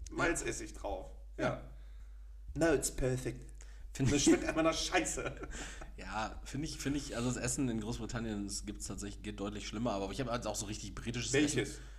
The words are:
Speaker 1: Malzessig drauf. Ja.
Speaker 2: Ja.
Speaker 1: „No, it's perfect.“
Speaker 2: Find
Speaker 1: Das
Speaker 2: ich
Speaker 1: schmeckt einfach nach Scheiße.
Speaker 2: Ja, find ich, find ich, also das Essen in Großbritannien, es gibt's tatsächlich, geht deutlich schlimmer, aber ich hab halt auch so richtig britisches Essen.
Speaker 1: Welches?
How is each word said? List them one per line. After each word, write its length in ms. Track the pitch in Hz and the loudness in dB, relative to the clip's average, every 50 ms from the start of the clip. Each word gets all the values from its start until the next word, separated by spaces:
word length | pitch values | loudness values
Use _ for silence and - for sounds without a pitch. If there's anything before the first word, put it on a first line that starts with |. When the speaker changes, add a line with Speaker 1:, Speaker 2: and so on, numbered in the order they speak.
| - - | -10 -6
Speaker 1:
Malzessig 640 | - 170 170 170 170 135 - 117 107 - 113 107 - | 0 2 2 2 2 2 0 -2 -2 -4 -6 -8 -8
drauf. 340 | - - 101 98 92 92 - - - - - - | -6 -4 -4 -4 -4 -6 -10 -12 -14 -14 -10 -4
Ja. 60 | - 123 | 0 0
Speaker 2:
Ja. 160 | 123 - - - - - - - - - - - - - - - - - - - - - | 0 0 -2 -6 -10 -12 -14 -14 -14 -14 -12 -12 -12 -12 -12 -14 -14 -14 -12 -10 -4 2
Speaker 1:
„No, 180 | 143 160 165 151 | 4 6 6 6
it's 180 | 123 - - | 6 4 2
perfect.“ 600 | - - 139 127 127 127 - 123 - - - - - - - - - - - - | 0 2 2 2 2 2 0 -2 -4 -6 -8 -12 -12 -12 -14 -14 -12 -12 -12 -6
Speaker 2:
Find 180 | - - 135 123 | 0 2 4 6
Speaker 1:
Das 60 | 143 143 | 6 8
Speaker 2:
ich 40 | - | 8
Speaker 1:
schmeckt 200 | - 294 - - | 8 8 8 6
einfach 160 | 156 160 160 160 | 4 4 4 6
nach 100 | 160 156 | 6 4
Scheiße. 600 | - - - - 175 160 - - 135 - 135 131 - - - - - - - - - - - - | 4 2 4 4 4 4 2 0 -2 -2 -4 -4 -6 -8 -8 -6 -6 -8 -8 -8 -10 -10 -10 -10
Speaker 2:
Ja, 420 | - 95 - 104 107 110 104 - - - | -10 -8 -4 -2 -2 -2 -2 -4 -8 -8
find 180 | - - - - | -6 -4 -4 -2
ich, 140 | - - | -4 -4
find 180 | - - 135 147 | -2 0 0 0
ich, 220 | 147 135 - 104 | 0 -2 -2 -2
also 100 | 117 120 | 0 2
das 100 | 127 120 | 2 0
Essen 300 | 120 123 123 - - 139 | 0 0 0 2 2 2
in 140 | 123 113 113 | 2 2 0
Großbritannien, 640 | 104 107 123 117 113 104 127 117 117 113 107 101 101 | 0 -2 -2 -2 -2 -2 -2 -2 -2 -2 -2 -2 -2
es 200 | 98 98 - - | -2 -4 -4 -6
gibt's 220 | 104 101 - - | -6 -6 -6 -6
tatsächlich, 340 | - 101 90 101 101 101 - - | -6 -6 -4 -6 -6 -6 -6 -8
geht 160 | 104 104 101 | -6 -4 -4
deutlich 260 | 98 104 104 104 - | -4 -4 -4 -4 -6
schlimmer, 240 | - - 107 120 120 | -4 -2 0 0 0
aber 180 | 101 98 98 95 | 2 0 0 -2
ich 100 | 98 - | -2 -2
hab 80 | 135 113 | -2 0
halt 180 | 117 123 117 | 0 0 0
auch 80 | 107 104 | -2 -2
so 120 | - 104 | -2 -4
richtig 280 | 98 107 - - 98 - | -4 -6 -6 -6 -8 -8
britisches 380 | - - 117 110 120 120 117 131 | -6 -6 -4 -2 -2 0 4 6
Essen. 240 | 139 151 147 131 | 6 6 6 4
Speaker 1:
Welches? 240 | 127 104 - - - - - - | 2 0 0 -2 -8 -12 -12 -14